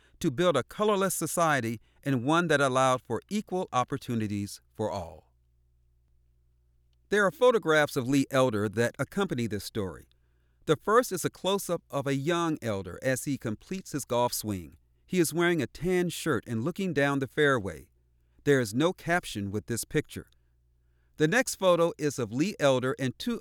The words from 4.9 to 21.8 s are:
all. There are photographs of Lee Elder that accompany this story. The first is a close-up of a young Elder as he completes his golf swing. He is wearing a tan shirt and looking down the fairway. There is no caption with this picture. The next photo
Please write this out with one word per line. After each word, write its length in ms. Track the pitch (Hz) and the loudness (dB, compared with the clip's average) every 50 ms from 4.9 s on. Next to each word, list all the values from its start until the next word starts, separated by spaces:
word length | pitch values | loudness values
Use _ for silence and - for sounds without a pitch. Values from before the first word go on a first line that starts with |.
all. 380 | 82 98 85 82 80 78 - _ _ _ _ _ _ _ _ _ _ _ _ _ _ _ _ _ _ _ _ _ _ _ _ _ _ _ _ _ _ _ _ _ _ _ _ _ | -4 -6 -8 -10 -14 -18 -20 _ _ _ _ _ _ _ _ _ _ _ _ _ _ _ _ _ _ _ _ _ _ _ _ _ _ _ _ _ _ _ _ _ _ _ _ _
There 180 | 196 208 202 | 0 2 2
are 60 | 185 | 2
photographs 640 | - - 247 254 240 208 - 160 151 151 147 - - | 2 4 4 4 4 4 4 4 4 4 4 2 0
of 140 | 143 117 127 | -2 0 2
Lee 160 | 143 139 135 - | 2 2 2 2
Elder 360 | 139 131 131 127 110 101 104 110 | 2 2 2 2 2 0 -2 -2
that 280 | 92 110 117 113 - - | 0 0 0 0 -2 -4
accompany 480 | 135 - - 202 196 175 160 123 117 104 | -8 -6 -4 -4 -4 -2 -2 -4 -4 -4
this 160 | 104 98 - | -4 -6 -8
story. 440 | - - 113 98 90 - - - _ _ _ _ _ _ _ _ _ _ _ _ | -8 -8 -6 -6 -6 -8 -12 -18 _ _ _ _ _ _ _ _ _ _ _ _
The 100 | - 151 | -2 -2
first 380 | - - 202 214 240 254 - 190 | 0 0 2 2 2 2 2 -2
is 100 | - - | -4 -4
a 60 | 139 | -4
close-up 520 | - - - 185 202 196 - - 175 165 - _ | -6 -4 -2 -2 -2 -2 -2 -4 -6 -6 -6 _
of 160 | - 143 131 | -6 -4 -2
a 100 | 139 139 | -2 -2
young 420 | 139 135 165 170 170 170 160 156 - | -2 -2 -2 -2 0 0 -2 -2 -2
Elder 380 | - 113 101 98 92 90 87 - | -4 -4 -4 -4 -6 -8 -10 -6
as 220 | - 131 131 - - | -4 -2 -2 -2 -2
he 140 | 147 135 - | -4 -4 -4
completes 560 | - 123 107 - - - 190 190 - - - | -4 -6 -8 -8 -8 -10 -10 -10 -8 -8 -8
his 100 | 143 - | -8 -6
golf 300 | - 123 120 123 120 - | -2 0 0 0 0 0
swing. 420 | - - 107 101 90 82 69 - - _ _ _ _ _ | -2 -4 -4 -4 -6 -6 -10 -18 -20 _ _ _ _ _
He 160 | _ 185 180 | _ 0 2
is 120 | 165 - 147 | 2 2 2
wearing 280 | 170 175 170 175 160 | 0 2 2 2 0
a 60 | 120 - | -2 -4
tan 420 | - - 151 185 185 180 180 170 | -6 -6 -4 0 0 0 0 -2
shirt 340 | - - - 165 135 101 - | -4 -4 -2 -2 -2 -2 -2
and 200 | - 120 110 117 | -4 -4 -4 -4
looking 260 | 170 - - 196 185 | -4 -4 -4 -4 -2
down 280 | 143 139 139 143 139 139 | 0 2 2 2 0 0
the 80 | 135 - | -2 -2
fairway. 600 | - 156 151 139 135 120 95 95 80 67 65 - _ _ _ _ _ _ _ _ _ _ - | 0 2 2 4 4 2 0 -4 -8 -12 -14 -20 _ _ _ _ _ _ _ _ _ _ 2
There 160 | 143 143 131 | 2 4 4
is 140 | 120 101 107 | 2 0 0
no 180 | 127 156 180 | 0 0 0
caption 600 | 185 - - 165 170 180 - - - 107 101 98 | 0 -2 -2 -2 -2 -2 -2 -4 -8 -6 -6 -6
with 160 | 95 104 - - | -6 -6 -6 -6
this 180 | 117 107 - | -6 -6 -6
picture. 420 | - - 156 - - - 95 - - _ _ _ _ _ _ _ _ _ _ _ _ _ _ _ _ _ - | -4 -2 -4 -4 -4 -8 -14 -14 -16 _ _ _ _ _ _ _ _ _ _ _ _ _ _ _ _ _ 0
The 100 | 151 156 | 0 2
next 280 | 202 254 254 - - | 2 2 0 0 -2
photo 380 | - 190 185 175 165 | 0 2 4 4 4